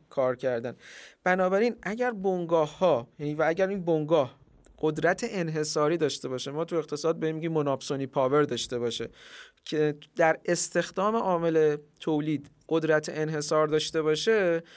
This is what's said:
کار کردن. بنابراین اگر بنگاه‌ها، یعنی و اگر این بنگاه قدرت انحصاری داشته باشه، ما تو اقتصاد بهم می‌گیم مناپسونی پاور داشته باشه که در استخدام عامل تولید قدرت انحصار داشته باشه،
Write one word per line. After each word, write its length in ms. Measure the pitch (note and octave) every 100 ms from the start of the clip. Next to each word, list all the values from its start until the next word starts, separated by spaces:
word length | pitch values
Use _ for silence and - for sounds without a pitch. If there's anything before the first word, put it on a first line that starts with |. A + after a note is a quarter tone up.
| _
کار 260 | - B2+ B2
کردن. 400 | C3 A#2+ A#2+ A#2+ - - - _
بنابراین 520 | F3+ F#3 F#3 G3 A#3+ A3+
اگر 300 | F3+ A3 B3
بنگاه‌ها، 960 | G#3+ F#3+ F3+ E3+ E3+ D3+ - F#3 C3 - -
یعنی 140 | D3
و 100 | D3+ D#3
اگر 200 | E3+ F#3+
این 180 | G3+ E3+
بنگاه 540 | D#3+ D3+ E3 B2 - - _ - -
قدرت 460 | D#3 D#3 D#3+ F#3 A#3
انحصاری 680 | G#3 E3+ D#3 D3+ D#3 D3+ E3+
داشته 300 | D3 - C3+
باشه، 240 | B2+ C3+
ما 140 | D3 E3
تو 100 | E3+
اقتصاد 440 | D3+ D3 D#3+ E3
بهم 160 | D#3 D#3+
می‌گیم 160 | E3
مناپسونی 560 | D#3+ C#3+ C3+ - C#3 C3+
پاور 360 | D3 C3 D3
داشته 360 | D3 A#2+ - B2
باشه 300 | A#2+ A2+ A#2 - - - - _ -
که 300 | D#3 D3+ D3 - -
در 240 | D#3+ D#3+ -
استخدام 720 | E3+ - F3 E3+ - G3+ A3+
عامل 600 | F#3+ F3 E3+ D#3+ D#3 D3 - -
تولید 500 | - D3+ D#3 C#3+ C#3+ _ -
قدرت 400 | E3 D#3 D#3 D#3
انحصار 540 | - D#3 D#3 D3+ D#3 D#3
داشته 340 | D3+ D3+ D#3+
باشه، 600 | D#3 D#3 A3+ A3 F3+ E3 E3